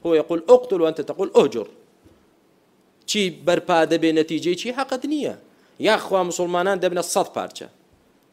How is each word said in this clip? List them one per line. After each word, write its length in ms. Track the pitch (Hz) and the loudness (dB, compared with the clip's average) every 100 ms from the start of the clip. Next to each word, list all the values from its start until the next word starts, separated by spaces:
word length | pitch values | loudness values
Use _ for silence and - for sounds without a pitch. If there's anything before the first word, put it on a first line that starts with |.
| 170 | 0
هو 80 | |
يقول 300 | 160 147 170 165 | 0 2 -2 6
اقتل 320 | 247 247 190 | 6 6 0
وأنت 200 | 160 156 | 0 -2
تقول 300 | 147 143 190 - | -6 -6 0 4
اهجر. 320 | 147 113 101 - _ _ _ _ _ _ _ _ _ _ _ _ - | 4 0 -8 -14 _ _ _ _ _ _ _ _ _ _ _ _ -6
چی 160 | 214 185 151 147 | -2 -2 -2 0
بەرپا 400 | 170 - 170 156 | 0 2 2 2
دەبێ، 180 | 165 160 160 | 2 2 2
نەتیجەی 380 | 156 160 151 175 | 0 -2 -2 -4
چی؟ 120 | 233 | -4
حەقت 340 | 247 262 262 277 | -6 -6 -6 -4
نییە. 280 | 302 175 98 - _ _ - | -4 -4 -8 -16 _ _ -4
یا 180 | 185 214 | 0 0
خوا 260 | - 190 | 0 -2
مسلمانان 580 | 180 165 175 175 185 196 | 0 -2 -2 -2 0 0
دەبنە 220 | 180 180 165 | -2 -2 -2
سەد 140 | 202 175 - | -2 -4 -6
پارچە. 320 | 92 - - _ _ _ _ _ _ | -10 -12 -20 _ _ _ _ _ _